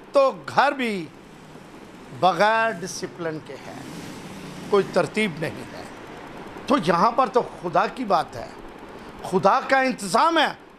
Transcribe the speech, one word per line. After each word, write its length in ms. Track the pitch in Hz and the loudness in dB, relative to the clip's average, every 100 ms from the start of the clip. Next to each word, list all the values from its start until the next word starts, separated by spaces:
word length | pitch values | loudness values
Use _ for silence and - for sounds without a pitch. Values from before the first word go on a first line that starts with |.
| - | 2
तो 320 | 277 269 190 - | 4 4 2 0
घर 240 | - 269 | 4 4
भी 340 | 277 240 196 151 - - - - - - - - - - 123 | 2 -2 -2 -6 -14 -20 -20 -20 -20 -20 -20 -18 -18 -14 2
बगैर 520 | 180 170 208 226 226 | 2 4 4 4 2
discipline 680 | 185 180 - 180 - 165 156 | -2 -8 -8 -10 -6 -6 -6
के 140 | 143 | -10
है, 300 | 131 - - - - - - - - - - - | -14 -14 -14 -12 -12 -12 -14 -14 -14 -14 -10 0
कोई 120 | 202 | 2
तरतीब 580 | 185 - - 214 214 156 | 4 0 0 0 -2 -2
नहीं 220 | 156 - | -8 -8
है। 220 | 117 87 - - - - - - - - - | -12 -14 -14 -16 -16 -16 -16 -16 -14 -10 0
तो 80 | 269 | 2
यहाँ 340 | 165 170 220 | 4 4 4
पर 160 | 233 240 | 4 2
तो 140 | 233 | 2
खुदा 460 | - - 175 165 220 | 0 -6 0 0 0
की 180 | - | -2
बात 300 | 226 170 139 | 0 2 0
है 200 | 117 - - - - - - - - | -8 -12 -14 -16 -16 -18 -18 -18 -12
खुदा 340 | - 185 190 254 | -2 4 4 4
का 200 | - 269 | 4 2
इंतज़ाम 540 | 262 220 196 220 320 330 | 2 -2 0 4 4 4
है। 180 | 233 160 - | 2 0 -16